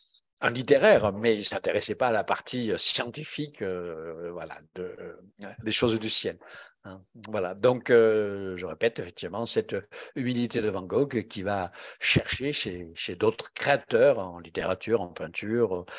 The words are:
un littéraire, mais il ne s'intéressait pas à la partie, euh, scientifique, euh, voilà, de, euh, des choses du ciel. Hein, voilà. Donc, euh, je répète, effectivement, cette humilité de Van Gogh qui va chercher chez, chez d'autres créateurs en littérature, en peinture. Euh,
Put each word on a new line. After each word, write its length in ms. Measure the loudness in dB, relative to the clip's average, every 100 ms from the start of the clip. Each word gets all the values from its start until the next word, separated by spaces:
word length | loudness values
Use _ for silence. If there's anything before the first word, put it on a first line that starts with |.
| -20 -20 _ _
un 80 | 0
littéraire, 640 | 0 4 6 8 6 4
mais 220 | 2 2 2
il 40 |
ne 40 |
s'intéressait 500 | 0 -4 -2 -2 -2
pas 140 | 0 2
à 40 |
la 120 | 2
partie, 480 | 0 -4 -4 -4 -2
euh, 80 | 0
scientifique, 840 | 0 0 -4 -8 -10 -8 -10 -6
euh, 720 | -6 -4 -6 -10 -10 -10 -10
voilà, 260 | -8 -10 -14 _
de, 220 | -12 -10 -10
euh, 140 | -14 -14 -20 _ -16 -10
des 80 | -4
choses 280 | 0 2 0
du 100 | 0
ciel. 300 | -2 -2 -8 -16 -20 -20 _
Hein, 180 | -18 -18 _ -20 -6
voilà. 260 | -4 -4
Donc, 360 | 2 2 2 6
euh, 680 | 8 8 6 2 -2 -6 -6
je 100 | -8
répète, 340 | 0 -2 -2
effectivement, 460 | -12 -10 -8 -6 -2
cette 300 | -2 -2 -6 -8 -16 -12 -4
humilité 460 | -2 0 0 0
de 80 | -2
Van 140 | -4
Gogh 440 | 0 0 2 0 -4
qui 140 | -6
va 300 | -2 -2 -4 -8 -18 -6
chercher 540 | 2 2 2 -4 -2
chez, 340 | -4 -6 -8 -12
chez 220 | -10 -8 2
d'autres 360 | 2 2 -12
créateurs 680 | -4 2 2 2 6 6 4
en 200 | -2 -10
littérature, 640 | -8 -4 -2 -2 0 0
en 80 | 0
peinture. 720 | -8 -10 -8 -4 0 2 0
Euh, 40 | -6